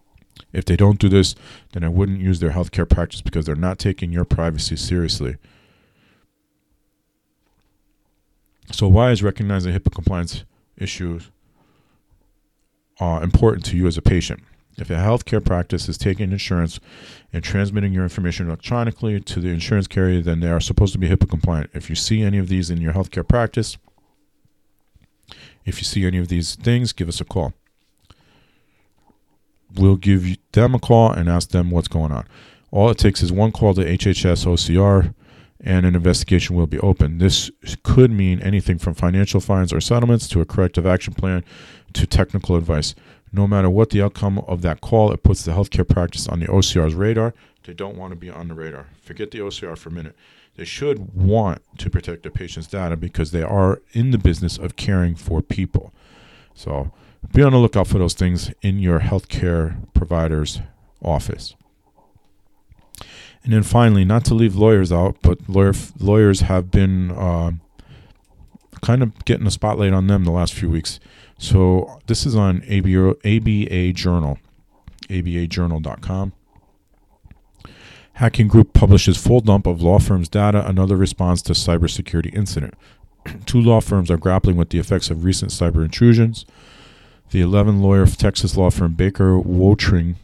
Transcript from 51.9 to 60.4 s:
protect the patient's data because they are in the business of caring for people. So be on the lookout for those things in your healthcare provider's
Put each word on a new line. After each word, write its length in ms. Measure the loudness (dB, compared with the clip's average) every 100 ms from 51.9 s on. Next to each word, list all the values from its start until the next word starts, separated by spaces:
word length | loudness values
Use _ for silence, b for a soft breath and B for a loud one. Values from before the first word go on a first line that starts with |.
protect 320 | -6 -6 -12
the 80 | -12
patient's 380 | -12 -12 -14 -12
data 280 | -8 -6 -6
because 360 | -8 -6 -4
they 100 | -4
are 400 | -2 0 2 0 _
in 200 | -2 0
the 60 | 2
business 380 | 0 0 -4 -6
of 200 | -10 -8
caring 400 | -2 0 0 -2
for 260 | -4 -6
people. 500 | -4 -6 -4 -4 -6 b b b b b b
So 380 | _ -8 -6 -6 b b b 0
be 100 | 4
on 80 | 6
the 80 | 6
lookout 300 | 4 2 0
for 100 | 0
those 160 | 0
things 380 | 0 -2 -2 -6 -6
in 160 | -4 -2
your 220 | 0 0
healthcare 800 | 0 -2 -4 -6 -2 -2 -2 -6 -2
provider's 640 | -2 0 -2 0 -2